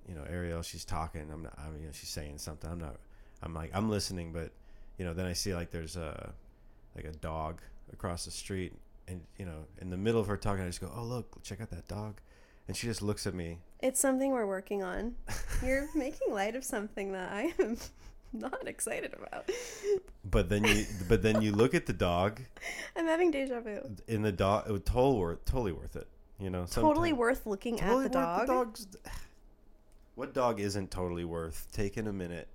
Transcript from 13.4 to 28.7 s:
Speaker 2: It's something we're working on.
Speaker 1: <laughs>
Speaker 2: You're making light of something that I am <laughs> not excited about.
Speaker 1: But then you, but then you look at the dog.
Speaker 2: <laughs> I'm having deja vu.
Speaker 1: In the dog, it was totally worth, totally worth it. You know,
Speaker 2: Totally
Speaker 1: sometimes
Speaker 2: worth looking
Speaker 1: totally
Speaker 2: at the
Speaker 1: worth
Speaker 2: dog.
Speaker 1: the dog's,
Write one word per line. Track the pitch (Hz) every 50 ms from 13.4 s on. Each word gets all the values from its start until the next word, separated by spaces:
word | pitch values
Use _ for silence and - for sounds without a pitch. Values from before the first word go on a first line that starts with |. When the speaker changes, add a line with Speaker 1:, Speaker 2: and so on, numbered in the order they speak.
| 85 82 85 85 - - - -
Speaker 2:
It's | - 262 262 -
something | - 269 262 262 269 269
we're | 262 247 214
working | 196 190 190 190 - 208 202
on. | 190 180 180 190 208 240 240 - - - - -
Speaker 1:
<laughs> | - - - - 254
Speaker 2:
You're | 254 262 277 285 302 -
making | 302 247 262 - - 523 392
light | 233 202 196 220 226
of | 269
something | 262 - 262 208 208 214 - 196 196 196
that | 190 190 185 180
I | 202 208 254 339 339 -
am | 349 214 233 - - - - - -
<laughs> | - - - - -
not | - 220 220 269 - 523 - -
excited | - - - - - - 370 -
about. | - - - - - - - - 440 494 480 480 466 440 392 403 403 381 - - - - -
Speaker 1:
But | 95 87 107 92 87
then | 104 104
you, | 107 107 104 104 104 - 104 90 90 87
but | 113 -
then | 107 110 107 110
you | 107 107
look | 101 104 120 131 175
at | 170 -
the | -
dog. | 101 85 101 87 85 87 95 104 110 123 131 - - - - -
Speaker 2:
<laughs> | - - - - -
I'm | 339 330
having | 320 320 330 359 339
deja | 285 269 269 269 247 233
vu. | 233 220 208 - - - 190 - -
Speaker 1:
In | - 113 104
the | 107 107
dog, | 92 87 98 98 104 107 - -
it |
was | 104 95 -
totally | - - 123 127 139 131 104
worth, | 87 85 85 - -
totally | - - 131 117 95
worth | 78 69 - 73 -
it. | 71 - - - - - - - -
You | 98 92
know, | 92 90 87
Speaker 2:
Totally | 85 - - - 311 294 330 339 339
Speaker 1:
sometimes | 302 240
Speaker 2:
worth | 240 233 262 - -
looking | 220 202 202 - 240 233
Speaker 1:
totally | - - 196 233 262 269
Speaker 2:
at | 214
the | 254 262
Speaker 1:
worth | 262
Speaker 2:
dog. | 170 175 196 240
Speaker 1:
the | 262
dog's, | 254 254 247 220